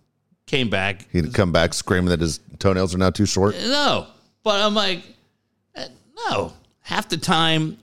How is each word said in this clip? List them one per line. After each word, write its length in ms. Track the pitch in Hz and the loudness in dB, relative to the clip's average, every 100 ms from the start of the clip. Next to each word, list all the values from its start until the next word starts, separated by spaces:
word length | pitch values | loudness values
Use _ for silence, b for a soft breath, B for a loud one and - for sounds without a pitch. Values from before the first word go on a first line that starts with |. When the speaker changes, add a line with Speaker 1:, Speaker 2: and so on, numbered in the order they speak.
| _ _ _ _ - | _ _ _ _ -4
Speaker 1:
Came 240 | 139 113 | -2 0
back. 360 | 95 98 92 - | 0 -2 -4 -4
Speaker 2:
He 100 | 90 | -2
didn't 140 | 76 | 0
come 180 | - 90 | 2 2
back 220 | 82 85 | 2 2
screaming 340 | - - 90 90 | 0 0 0 2
that 100 | 82 | 2
his 200 | 82 - - - | 0 -4 -12 -2
toenails 360 | 98 92 95 | 0 2 0
are 40 | 92 | 2
now 120 | 92 | 0
too 160 | 98 101 | 2 0
short? 280 | 95 101 - | 2 2 0
Speaker 1:
No. 500 | 220 285 285 101 - _ _ _ | -2 0 0 0 -4 _ _ _
But 160 | 220 202 | -2 0
I'm 140 | 214 | 0
like, 280 | 208 190 180 - - _ _ _ _ _ | 0 -2 -4 -10 -20 _ _ _ _ _
eh, 140 | - - - _ 381 427 | -16 -16 -18 _ -8 -4
no. 220 | 202 87 - _ _ | -4 -4 -10 _ _
Half 260 | - 190 - | -6 -6 -4
the 80 | 156 | -4
time, 600 | - 165 160 156 156 - | 0 2 2 2 0 -6